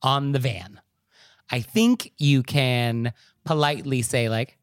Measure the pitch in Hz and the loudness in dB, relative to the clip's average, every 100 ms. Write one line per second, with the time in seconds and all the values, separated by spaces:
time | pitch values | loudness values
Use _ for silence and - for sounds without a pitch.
0 | 131 139 139 139 127 95 92 101 _ _ | 0 0 0 -2 -2 -6 -12 -20 _ _
1 | _ _ _ _ - 127 110 220 233 247 | _ _ _ _ -8 -6 -2 2 4 2
2 | - - 147 135 123 147 131 123 120 117 | -2 -2 2 2 2 0 2 0 0 -2
3 | 120 - _ _ 156 156 147 147 143 131 | -6 -8 _ _ -4 0 0 -2 -4 -4
4 | 117 131 113 110 127 _ | 0 0 0 -2 -6 _